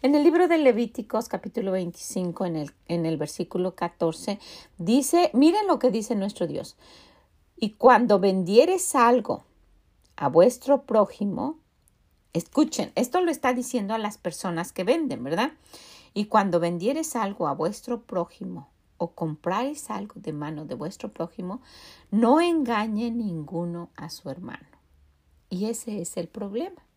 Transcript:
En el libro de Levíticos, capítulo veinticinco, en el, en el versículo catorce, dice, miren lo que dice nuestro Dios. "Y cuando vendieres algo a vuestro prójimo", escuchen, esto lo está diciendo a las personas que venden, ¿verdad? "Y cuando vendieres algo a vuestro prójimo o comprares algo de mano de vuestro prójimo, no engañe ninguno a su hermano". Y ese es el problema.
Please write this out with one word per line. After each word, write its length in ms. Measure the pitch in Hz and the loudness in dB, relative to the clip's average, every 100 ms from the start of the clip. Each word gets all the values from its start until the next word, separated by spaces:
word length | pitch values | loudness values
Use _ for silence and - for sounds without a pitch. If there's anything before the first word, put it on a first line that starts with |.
En 140 | 269 294 | 4 4
el 80 | |
libro 240 | 294 330 359 | 4 4 4
de 100 | 330 | 6
Levíticos, 720 | 277 220 240 - 226 220 - | 4 4 0 -4 -6 -4 -4
capítulo 440 | 190 190 - 190 | -6 -6 -6 -2
veinticinco, 720 | 190 175 170 - - 180 170 185 | -2 -4 -8 -8 -6 -6 -4 -4
en 80 | 160 | -4
el, 160 | 160 _ _ | -6 _ _
en 180 | 170 160 | -2 -2
el 120 | 160 | -2
versículo 580 | 151 - 170 - 180 - | -6 -6 -6 -2 -4 -4
catorce, 640 | 175 _ 170 165 - 202 - - - _ | -8 _ -2 -2 -6 -8 -10 -20 -20 _
dice, 500 | 170 247 269 339 359 | 2 2 4 4 4
miren 340 | 240 294 392 403 | 6 6 4 2
lo 100 | 311 | 2
que 140 | 254 | 2
dice 240 | 208 214 208 | 0 -2 -2
nuestro 320 | 196 - 170 | -4 -4 -6
Dios. 280 | 143 - - _ - - _ _ _ _ - | -6 -10 -18 _ -20 -20 _ _ _ _ -6
"Y 160 | 208 | -6
cuando 460 | - 262 240 233 202 | 4 8 8 6 4
vendieres 760 | 196 190 175 208 320 370 - 285 | 4 2 4 6 6 2 0 4
algo 500 | 240 247 208 - _ _ _ _ _ _ _ - | 4 4 0 -8 _ _ _ _ _ _ _ -4
a 140 | 143 | 2
vuestro 520 | 156 196 247 - 277 | 6 6 4 0 0
prójimo", 760 | - 220 202 - 202 185 262 320 _ _ _ _ _ _ _ | 2 2 2 0 -6 -4 -6 -8 _ _ _ _ _ _ _
escuchen, 580 | 165 - - 311 - - - | -6 -4 0 0 0 -4 -2
esto 260 | 247 359 | 0 0
lo 80 | 359 | 0
está 240 | 269 269 | 0 -2
diciendo 400 | 254 247 254 196 | -2 -2 -4 -2
a 60 | 220 | -4
las 180 | 214 208 | -4 -6
personas 540 | 185 - 190 170 175 | -10 -6 -6 -4 -6
que 120 | - | -6
venden, 400 | 185 320 302 131 | 0 0 0 -6
¿verdad? 280 | 123 170 262 - _ - - - _ - | -4 -2 -2 -4 _ -20 -20 -20 _ -6
"Y 100 | 208 | 0
cuando 340 | 220 196 170 | 2 2 2
vendieres 560 | 170 175 196 285 311 247 | 0 -2 -2 -2 -4 -4
algo 320 | 202 202 160 | -4 -4 -4
a 60 | |
vuestro 480 | 147 160 208 - 240 | -2 -4 -6 -8 -10
prójimo 680 | _ 185 170 - 190 180 147 _ _ _ | _ -6 -6 -8 -12 -12 -16 _ _ _
o 140 | 170 | -8
comprares 800 | - 165 151 - 190 262 294 - | -6 -6 -6 -4 -2 -2 -6 -10
algo 240 | 214 208 - | -10 -10 -12
de 160 | - | -10
mano 320 | 151 147 156 | -8 -8 -8
de 100 | 151 | -10
vuestro 380 | 127 151 - 208 | -10 -10 -10 -14
prójimo, 480 | - 170 - 180 202 _ - - - _ | -8 -10 -8 -10 -10 _ -20 -20 -20 _
no 280 | 202 226 294 | 2 6 6
engañe 720 | 349 330 254 220 220 208 233 | 4 0 0 -2 -2 -4 -4
ninguno 800 | 233 214 165 151 170 175 170 175 - | -4 -6 -6 -6 -6 -6 -8 -12 -14
a 120 | 160 | -14
su 200 | - 190 | -12 -12
hermano". 360 | 180 185 - _ _ _ _ _ _ _ _ _ | -12 -12 -16 _ _ _ _ _ _ _ _ _
Y 160 | 180 214 | -6 -4
ese 360 | 233 - 208 | -6 -8 -8
es 140 | 170 - | -8 -8
el 140 | 170 | -10
problema. 520 | - 196 208 349 359 _ | -8 -8 -6 -8 -10 _